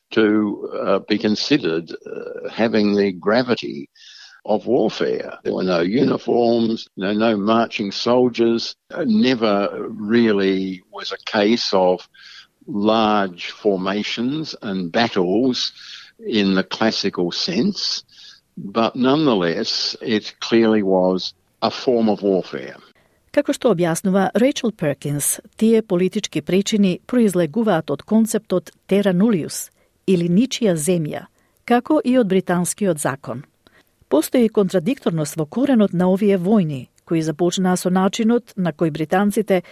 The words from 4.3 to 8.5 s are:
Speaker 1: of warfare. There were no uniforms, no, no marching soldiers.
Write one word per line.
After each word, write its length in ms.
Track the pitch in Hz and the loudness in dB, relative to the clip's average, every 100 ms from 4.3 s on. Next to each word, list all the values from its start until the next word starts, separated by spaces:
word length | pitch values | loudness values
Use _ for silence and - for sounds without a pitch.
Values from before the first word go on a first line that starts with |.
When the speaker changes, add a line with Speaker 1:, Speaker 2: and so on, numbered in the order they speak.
| - - | -12 -4
Speaker 1:
of 200 | 104 104 | -2 0
warfare. 720 | 127 - - 69 62 - - | 0 0 -2 -2 -4 -6 -10
There 100 | - | -6
were 100 | 101 | -2
no 180 | 92 87 | 0 0
uniforms, 1080 | 87 117 135 123 - 113 117 120 113 113 - - | 0 2 0 0 0 0 2 2 0 -4 -8 -6
no, 160 | 95 | -4
no 240 | 104 113 107 | 0 0 0
marching 540 | 101 113 110 - 101 | 2 2 0 -4 -6
soldiers. 840 | - - 123 127 117 117 | -4 0 2 2 2 2